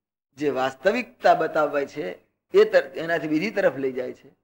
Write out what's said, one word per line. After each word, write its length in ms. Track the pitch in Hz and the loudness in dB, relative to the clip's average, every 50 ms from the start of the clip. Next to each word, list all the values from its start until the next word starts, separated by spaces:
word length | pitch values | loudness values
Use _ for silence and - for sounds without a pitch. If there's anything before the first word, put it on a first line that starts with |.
| _ _ _ _ _ _ _ 131 | _ _ _ _ _ _ _ -6
જે 120 | 147 143 | -4 -2
વાસ્તવિકતા 840 | 127 127 131 131 - - - 190 220 247 233 - - _ - 190 170 | -2 0 -2 -2 -2 -2 0 0 0 0 -4 -8 -6 _ 4 4 4
બતાવાય 520 | 165 160 156 - 160 151 147 147 143 139 | 4 2 -2 0 0 -2 0 -2 -4 -4
છે, 460 | 139 - 151 160 180 180 - _ _ _ _ _ _ - | -6 -8 -10 -10 -10 -12 -14 _ _ _ _ _ _ 4
એ 100 | 190 220 | 4 4
તર-, 340 | 214 - 180 - - - - | 6 4 2 2 0 -6 -8
એનાથી 300 | 156 165 170 165 147 156 | -4 -2 -2 -2 -2 -2
બીજી 240 | 151 156 175 220 | -2 -2 -2 -2
તરફ 240 | 202 202 185 175 135 | -2 0 0 0 0
લઈ 160 | 139 135 135 | -2 -4 -4
જાય 220 | 127 127 123 127 123 | -4 -6 -8 -8 -10
છે 160 | - - 135 _ _ | -14 -18 -20 _ _